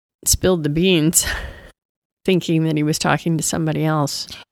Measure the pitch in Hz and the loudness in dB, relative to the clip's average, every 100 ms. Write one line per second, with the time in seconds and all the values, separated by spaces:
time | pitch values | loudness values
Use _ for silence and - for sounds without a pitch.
0 | _ _ - - 185 180 147 151 185 175 | _ _ -4 0 2 2 0 2 4 4
1 | 151 - - - - - - _ _ _ | 4 2 -2 -6 -10 -14 -20 _ _ _
2 | _ _ - 185 - 160 160 156 151 160 | _ _ 0 0 2 2 2 0 0 0
3 | - 147 170 160 - 165 156 151 156 156 | 0 -2 0 -2 -2 -2 -2 -2 0 0
4 | 143 - - - - | -2 -4 -10 -16 -20